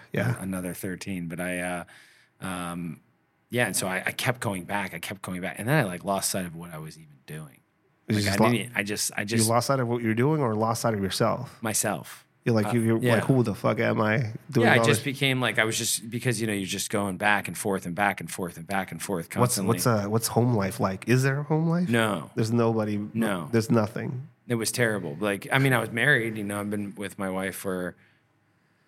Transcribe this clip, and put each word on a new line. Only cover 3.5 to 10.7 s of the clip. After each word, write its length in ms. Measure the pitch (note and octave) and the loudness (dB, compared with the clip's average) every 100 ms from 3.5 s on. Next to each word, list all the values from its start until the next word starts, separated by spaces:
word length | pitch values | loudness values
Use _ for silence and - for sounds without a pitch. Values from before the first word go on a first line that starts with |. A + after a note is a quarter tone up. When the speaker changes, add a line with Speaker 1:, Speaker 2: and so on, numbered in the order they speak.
Speaker 2:
yeah, 160 | A#2+ A2 | -2 0
and 100 | - | 0
so 100 | F#2+ | -2
I, 160 | F#2 - | -2 -4
I 60 | |
kept 280 | - C3+ B2 | -2 -2 -2
going 240 | G#2 F#2+ | -4 -4
back, 280 | F2 G2+ F#2+ | -4 -6 -6
I 40 | F2+ | -8
kept 240 | - G2+ | -10 -10
going 180 | - F2+ | -8 -6
back, 160 | F2+ - | -8 -6
and 80 | G#2+ | 0
then 140 | D#3 | 2
I, 40 | G#2 | 2
like, 160 | F2 | -4
lost 260 | G2 F#2+ - | -2 0 0
sight 140 | G2+ | -2
of 100 | F2+ | -6
what 180 | E2 E2+ | -8 -12
I 40 | D#2 | -12
was 200 | D#2 D#2 | -12 -16
even 160 | D#2 C#2 - | -20 -20 -14
doing. 340 | D#2 D2 - _ _ _ _ - | -14 -14 -20 _ _ _ _ -2
Speaker 1:
You 80 | G#2 | 0
Speaker 2:
Like, 80 | |
Speaker 1:
just 160 | G2+ G2+ | 2 4
Speaker 2:
I 40 | |
Speaker 1:
lo-, 60 | A2 | 4
Speaker 2:
didn't, 200 | A#2 G2 G#2+ | 4 0 -2
I 60 | |
just, 300 | G2+ G#2 - - | -2 -2 -4 -4
I 40 | |
Speaker 1:
you 60 | G#2 | -2
Speaker 2:
just 220 | A2+ A2 | 2 4
Speaker 1:
lost 200 | A#2 A#2+ | 2 2
sight 120 | C3+ | 0
of 80 | A#2+ | 0
what 140 | A#2+ | 0
you 60 | A2+ | 0
were 60 | |
doing, 260 | A2 C#3 D#3 | 2 2 2
or 120 | B2 | 0
lost 280 | G#2+ A2 | 2 0